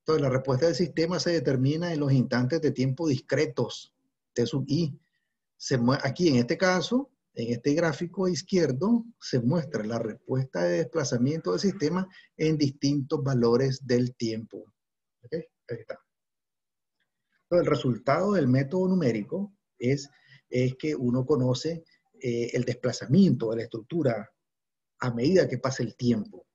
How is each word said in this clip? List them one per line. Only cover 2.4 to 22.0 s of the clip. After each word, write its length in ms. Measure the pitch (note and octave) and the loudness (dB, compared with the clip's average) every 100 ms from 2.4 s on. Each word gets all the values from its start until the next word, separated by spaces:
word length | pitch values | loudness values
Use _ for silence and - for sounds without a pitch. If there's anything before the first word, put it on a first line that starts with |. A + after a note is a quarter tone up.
| B2 D#3+ | 0 0
de 120 | D3+ | 0
tiempo 360 | B2 C3 C3 E3 | 0 -2 0 0
discretos, 840 | B2+ - - D#3 - A#2 - - _ _ _ _ | -2 0 0 0 -2 -4 -6 -14 _ _ _ _
T 140 | - A#2 | -2 -2
sub 180 | C#3 C3 | -2 -2
I. 300 | D3 D#3+ - _ _ _ _ _ _ | -2 -2 -6 _ _ _ _ _ _
Se 220 | - B2+ | -2 0
mue-, 220 | A#2+ C#3 | 2 2
aquí 260 | C3+ B2+ F3 | -2 2 4
en 80 | B2 | 4
este 220 | A#2+ E3 | 2 2
caso, 520 | F#3 F#3 - B3+ C#4+ _ _ | 2 2 2 -2 -2 _ _
en 180 | - A#2 | -8 -4
este 200 | A#2+ D3 | -2 0
gráfico 560 | D3 E3+ C#3+ E3+ G3 F#3+ | 2 2 0 -6 -2 -2
izquierdo, 760 | E3+ - F#3+ D3+ C3 F#3+ A#3 A#3 - | -2 0 0 2 0 2 2 0 -14
se 220 | - C3 | -4 0
muestra 440 | A#2 E3+ - A2 | 2 0 -2 -4
la 140 | G#2 A2+ | -4 -4
respuesta 680 | A2+ G#2+ - C3 C3+ F3 | -6 -8 -6 -4 -4 -2
de 140 | F3 F3 | 0 0
desplazamiento 760 | D#3+ D#3+ C#3 A#2+ B2+ D#3+ F3+ | -2 -2 -2 0 0 -2 -2
del 80 | F3+ | 0
sistema 460 | G3+ F3+ D3 F3+ F#3+ - _ - | -2 0 -2 -2 -4 -10 _ -4
en 220 | D#3 D#3 | 0 2
distintos 640 | C#3 - C#3+ C#3+ C3+ D#3 | 0 0 -2 -2 -2 -4
valores 640 | C3+ B2+ A#2 A#2+ C3+ C3 B2 | 0 2 4 4 2 -2 0
del 280 | B2 B2 - | 0 0 -4
tiempo. 420 | A2+ A2 A2 G2 - _ _ _ _ _ | -6 -6 -8 -16 -18 _ _ _ _ _
¿Ok? 100 | A#2+ | -10
Ahí 460 | D#3+ - _ - A#2+ | -10 -10 _ -14 -14
está. 200 | - - _ _ _ _ _ _ _ _ _ _ _ _ _ _ | -12 -16 _ _ _ _ _ _ _ _ _ _ _ _ _ _
Entonces, 220 | _ F3 D3 | _ 2 4
el 0 | |
resultado 680 | D3 C3+ A#2 - D3 G3 | 2 0 0 0 2 2
del 160 | G3 C3+ | 2 4
método 400 | C3 C#3 F#3 F#3 | 2 2 0 0
numérico 680 | F#3 C#3+ A2 G2+ E3+ G3+ _ _ _ | 2 2 0 -4 -6 -8 _ _ _
es, 320 | A#2+ C#3+ - _ _ - _ | -2 0 -4 _ _ -20 _
es 240 | B2+ B2+ | -2 0
que 200 | B2+ D#3 | -2 -4
uno 300 | D3+ B2 B2 | -2 0 0
conoce, 600 | C3 D3+ B2+ B2 D#3 E3 - _ | 0 0 2 0 -4 -8 -12 _